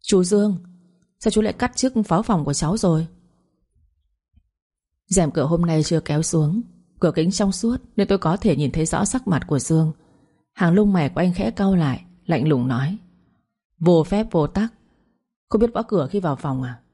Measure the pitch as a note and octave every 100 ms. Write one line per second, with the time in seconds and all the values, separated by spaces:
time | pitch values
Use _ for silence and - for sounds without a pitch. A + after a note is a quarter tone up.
0 | - G3 F3+ G3+ G#3 F3+ - - _ _
1 | _ _ A3 G#3+ G#3+ - B3 - B3+ A#3
2 | G#3 E3+ A3+ F#3 D3 C#3+ D#3 A3 F#3+ D#3+
3 | E3 - _ _ _ _ _ _ _ _
4 | _ _ _ _ _ _ _ _ _ _
5 | _ F#3+ D#3 D#3 C#3+ E3+ E3+ D#3+ D3+ E3
6 | - D3+ D#3+ E3 D3+ G#3 - - _ -
7 | E3 F#3 G3 G#3 G3+ - A3+ B3+ - -
8 | G3 G3 D#3+ E3+ G#3+ C#3+ C#3+ D#3 D#3+ D#3+
9 | G3+ B3+ G3+ E3+ - C#3+ - D#3+ D#3 -
10 | _ _ _ _ _ - E3+ F#3 G#3 F#3
11 | C#3+ - F3+ F3+ G#3+ A3+ G3 F#3 D3 B2
12 | - _ - D#3 D#3 C3+ B2+ A#2+ C#3+ G#3
13 | - _ _ _ _ _ _ _ E3 E3
14 | D#3 G3+ A3 E3+ D3 F#3+ A3+ _ _ _
15 | _ _ _ _ _ A3 A#3 - - F#3+
16 | C#3 G3+ F3 C3 D3+ C3 B2+ A#2+ _